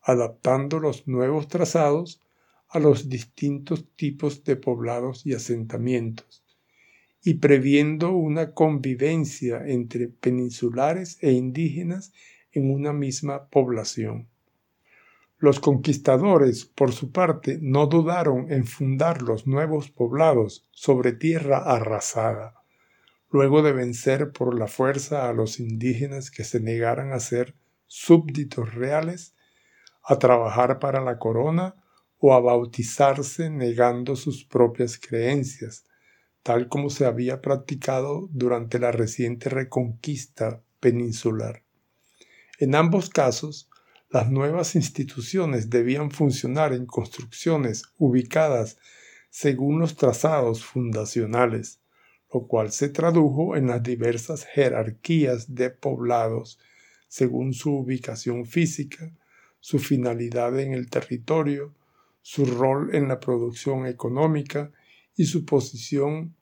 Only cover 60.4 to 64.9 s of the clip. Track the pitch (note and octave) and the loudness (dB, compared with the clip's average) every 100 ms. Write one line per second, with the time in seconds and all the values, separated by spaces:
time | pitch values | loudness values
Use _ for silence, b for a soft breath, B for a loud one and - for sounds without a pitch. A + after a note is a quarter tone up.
60.4 | A#2+ C3 C3+ C3 B2 B2 - A#2+ A#2 D#3+ | -2 -2 -4 -6 -4 -6 -4 -10 -2 0
61.4 | C#3+ C#3+ D3 _ _ _ _ _ - - | 0 -4 -8 _ _ _ _ _ -10 0
62.4 | C3 A#2+ C3 C#3 C#3+ D3+ C#3 C3 - B2 | 0 2 2 2 0 0 0 -2 -2 -2
63.4 | A#2+ A#2+ C#3 C3 B2+ B2 A#2+ B2+ D#3+ D3+ | -2 -6 -4 -4 -6 -6 -4 0 2 0
64.4 | C#3 D3 D3 b b | -4 -8 -8 b b